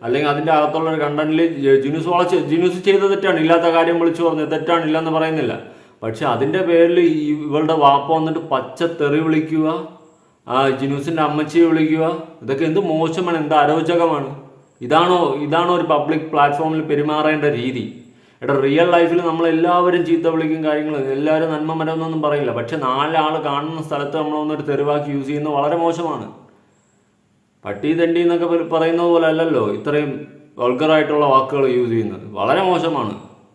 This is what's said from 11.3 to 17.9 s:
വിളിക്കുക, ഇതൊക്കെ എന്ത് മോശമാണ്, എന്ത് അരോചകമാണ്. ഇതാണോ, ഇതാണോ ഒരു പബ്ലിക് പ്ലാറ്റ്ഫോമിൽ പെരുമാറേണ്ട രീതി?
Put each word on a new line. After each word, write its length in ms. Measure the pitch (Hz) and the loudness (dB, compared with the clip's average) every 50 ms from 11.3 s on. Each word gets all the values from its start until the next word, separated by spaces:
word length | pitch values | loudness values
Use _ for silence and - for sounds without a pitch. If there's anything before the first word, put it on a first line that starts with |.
| 147 147 156 151 - 170 170 165 | 0 -2 -4 0 4 4 4 4
വിളിക്കുക, 340 | 160 160 156 151 156 160 160 165 165 160 - - - - - | 4 2 2 2 2 0 0 0 -2 -4 -8 -14 -18 -16 -6
ഇതൊക്കെ 220 | 117 135 135 165 160 | -6 -4 -2 0 0
എന്ത് 120 | 160 190 196 175 | 0 0 0 0
മോശമാണ്, 460 | 160 156 160 165 160 175 180 175 170 160 151 | 0 0 0 -2 -2 -2 -2 -2 -2 -2 -2
എന്ത് 120 | 147 156 151 147 | 2 2 2 4
അരോചകമാണ്. 680 | 143 156 160 160 160 175 170 170 165 156 143 139 135 - - - - - - _ _ _ _ | 4 2 0 0 0 0 2 2 2 0 -2 -4 -6 -10 -14 -18 -20 -20 -20 _ _ _ _
ഇതാണോ, 380 | 123 120 147 160 175 180 180 180 170 143 135 139 147 147 | -4 2 2 4 4 4 4 2 2 0 -2 -2 -4 0
ഇതാണോ 240 | 151 165 175 175 180 170 | 0 0 2 2 0 0
ഒരു 80 | 160 - 156 | 2 2 0
പബ്ലിക് 340 | 147 147 147 170 156 151 - - | 0 0 0 -2 -2 -2 -2 0
പ്ലാറ്റ്ഫോമിൽ 500 | 151 143 147 143 143 160 160 160 156 151 151 | 2 2 2 2 0 -2 -2 -2 -2 -2 -2
പെരുമാറേണ്ട 540 | 151 147 147 147 151 151 151 156 156 151 147 147 131 117 | -2 -2 0 0 -2 0 0 0 0 2 0 0 0 0
രീതി? 260 | 120 131 127 123 104 107 | -4 -4 -4 -4 -6 -8